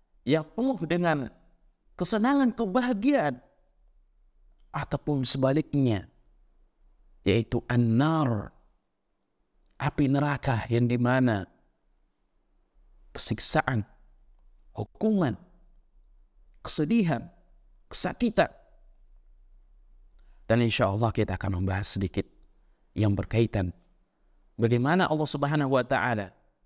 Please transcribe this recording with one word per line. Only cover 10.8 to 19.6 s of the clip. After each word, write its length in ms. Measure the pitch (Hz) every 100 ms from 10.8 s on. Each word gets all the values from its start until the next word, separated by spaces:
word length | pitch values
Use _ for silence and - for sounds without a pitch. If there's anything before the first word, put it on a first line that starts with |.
| 120
di 80 | 120
mana 480 | 120 127 127 104 90 _ _ _ _ _ _ _ _ _ _ _ _ _ - - -
kesiksaan, 720 | - - 107 - 156 - 123 101 - _ _ _ _ _ _ _ -
hukuman, 600 | 104 - 220 208 156 101 - _ - - _ _ _ _ _ _ - -
kesedihan, 680 | - - 151 233 180 127 87 - _ - _ _ -
kesakitan. 640 | - 180 - 240 - 160 - _ - - - - - - - - -